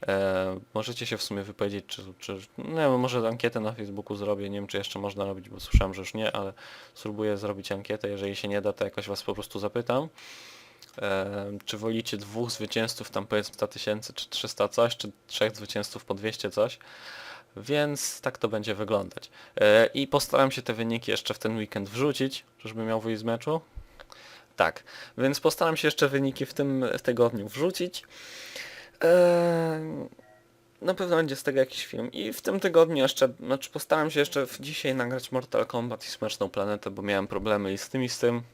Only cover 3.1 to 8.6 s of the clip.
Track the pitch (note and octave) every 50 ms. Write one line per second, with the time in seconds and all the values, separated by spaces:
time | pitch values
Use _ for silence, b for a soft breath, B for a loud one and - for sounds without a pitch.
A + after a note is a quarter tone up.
3.1 | B2 B2 A2+ A2+ A2+ A#2+ - A#2+ - A#2+ G#2+ G#2+ A2+ A2+ G#2+ G2+ G2+ G2+ G2+ -
4.1 | G#2 G2+ G2+ G#2 G#2 G2+ G2+ G2 G2+ G2+ G2+ G2 - G2+ G2 - - G2 G2 G2+
5.1 | G2 G2+ G2+ G2 G2 F#2+ F#2 G2+ G2+ F#2+ - - - - G2+ F#2+ F#2+ F#2+ F#2+ -
6.1 | - A2 A2 G#2+ - - G2+ G2 - B B B B B B B B - - G#2+
7.1 | G#2 G#2 G#2+ G#2+ G#2 G2 G#2 G#2 G2+ G2 G2 - G2+ G2 G2 - G#2+ G#2+ - G#2
8.1 | G2+ G2 G2 G2 G2+ - - G#2 G2+ G2+